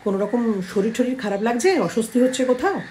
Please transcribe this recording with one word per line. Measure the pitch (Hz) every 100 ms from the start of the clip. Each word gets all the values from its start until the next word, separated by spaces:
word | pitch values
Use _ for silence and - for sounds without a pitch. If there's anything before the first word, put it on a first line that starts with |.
কোনো | - 196
রকম | 202 247 233 202
শরীর | 180 214 202
টরীর | 226 247 262
খারাপ | 214 196
লাগছে, | 220 240 349 359
অস্বস্তি | 180 - 226 247
হচ্ছে | 254 254 254
কোথাও | 254 349 330 -